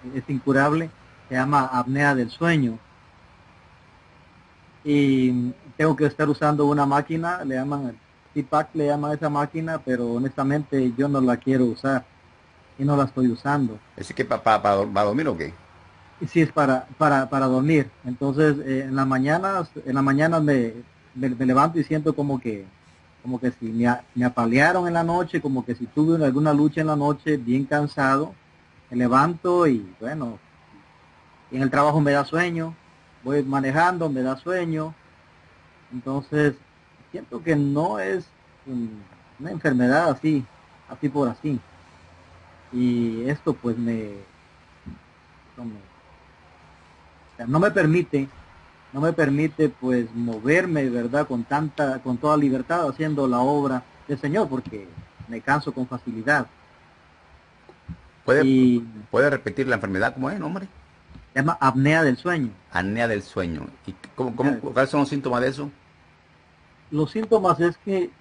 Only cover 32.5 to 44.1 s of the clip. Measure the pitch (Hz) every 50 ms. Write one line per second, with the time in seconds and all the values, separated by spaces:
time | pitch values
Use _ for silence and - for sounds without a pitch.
32.5 | 170 165 165 165 165 - _ _ _ _ _ _ _ _ - 127 139 147 139 135
33.5 | 135 139 135 135 135 156 170 180 185 175 165 156 139 131 127 131 131 131 - 175
34.5 | 180 185 175 165 160 156 156 160 156 - _ _ - _ _ _ _ _ _ _
35.5 | _ _ _ _ _ _ _ _ 123 127 120 131 135 139 135 - 147 151 147 143
36.5 | 131 - - _ _ _ _ _ _ _ - _ - 185 - - - - 160 165
37.5 | 160 147 143 143 139 147 156 185 214 208 190 190 196 185 170 - _ _ _ _
38.5 | _ _ _ 135 131 123 117 110 110 107 101 - - - _ - - - 135 170
39.5 | 196 160 - 160 135 123 123 123 135 151 170 170 - - - 156 156 143 127 -
40.5 | - - - - - - - - 127 - - 143 131 143 139 120 117 - - 151
41.5 | 143 113 - - - - - - - - - - - - - - - - - -
42.5 | - - - - - 123 123 123 120 120 117 117 113 113 120 131 151 147 - 165
43.5 | 135 - - 120 113 120 120 113 117 113 110 104